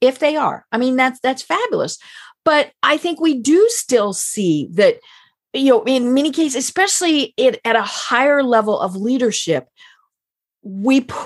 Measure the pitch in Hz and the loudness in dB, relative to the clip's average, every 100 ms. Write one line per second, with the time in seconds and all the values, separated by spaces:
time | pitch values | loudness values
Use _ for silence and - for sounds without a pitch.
0 | 254 262 302 302 214 - - 226 254 254 | 0 2 0 0 -2 -4 -6 -2 0 2
1 | 262 254 262 262 - 349 466 185 147 - | 0 0 -4 -4 -4 -4 -2 -2 -4 -8
2 | - - - _ - 196 - _ 269 302 | -18 -20 -20 _ 0 2 0 _ -2 -2
3 | 349 320 330 269 226 330 453 - - 240 | -2 -2 0 0 2 4 4 0 0 0
4 | 208 185 - - 185 151 135 170 202 - | 0 -4 -8 -2 0 0 -2 2 2 2
5 | - - _ _ _ 269 269 233 220 262 | -6 -20 _ _ _ 0 2 4 2 0
6 | 240 262 302 277 311 269 262 - 392 - | 2 0 0 0 -2 -2 -6 -2 -2 0
7 | 349 302 262 - 254 - 233 226 202 - | 0 0 -2 0 0 0 0 0 -2 -8
8 | - 247 277 285 262 233 214 208 185 190 | -2 0 2 2 2 2 0 -2 -4 -4
9 | 214 262 240 - - 147 - _ - _ | -2 0 0 -2 -2 -4 -6 _ -20 _
10 | _ _ _ _ _ _ 214 190 214 269 | _ _ _ _ _ _ -14 -6 0 2
11 | - - | 0 -8